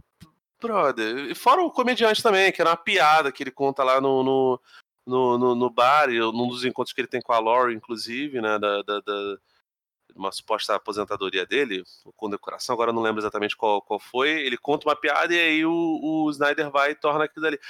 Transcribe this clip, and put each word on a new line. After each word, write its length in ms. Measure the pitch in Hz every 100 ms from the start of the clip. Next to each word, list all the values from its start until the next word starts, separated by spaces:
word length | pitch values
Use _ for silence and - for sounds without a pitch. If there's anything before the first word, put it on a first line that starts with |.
| - _ - _ _ _
brother. 680 | 233 208 143 120 110 127 135
E 40 |
fora 280 | 175 240 359
o 80 | 339
comediante 520 | - 247 226 220 214
também, 280 | 233 190 190
que 80 | 175
era 100 | 165
uma 60 | 165
piada 540 | - 190 151 160 139
que 100 | -
ele 80 | 135
conta 320 | - 139 135
lá 160 | 131 131
no, 220 | 135 135
no, 380 | 131 135 131 123 _ - _ _ -
no, 320 | 127 123 120
no, 160 | 123
no 160 | 120 131
bar, 380 | 120 123 147 139
e 80 | 117
num 300 | 113 117 123
dos 160 | 123
encontros 280 | 123 123 120
que 60 | -
ele 80 | 117
tem 120 | 123
com 120 | -
a 60 | 117
Laurie, 360 | 113 123 123 110
inclusive, 640 | - 110 110 120 147 127
né, 180 | 110 107
da, 240 | 104 101
da, 180 | 101 104
da, 360 | 104 101 101 98 _ _ _ _ _ _ _
uma 180 | - 95
suposta 420 | - - 107 -
aposentadoria 720 | 101 - 104 98 101 95 92 87
dele, 360 | 127 131 92 90 -
ou 80 | -
condecoração, 640 | _ 107 101 - - -
agora 160 | 117 117
eu 40 |
não 80 | 113
lembro 180 | 110 107
exatamente 360 | 107 104 104 -
qual, 240 | 110 101
qual 180 | - 107
foi, 300 | - 123 147
ele 280 | 156 135 120
conta 300 | - 147 151
uma 80 | 147
piada 360 | 151 156 165
e 60 | 170
aí 260 | 165 156
o, 80 | 160
o 580 | 170 165 156 151 156 156
Snyder 400 | 139 143 147 147
vai 200 | 139 143
e 40 | 151
torna 280 | 151 151
aquilo 220 | 156 - 156
ali. 120 | 147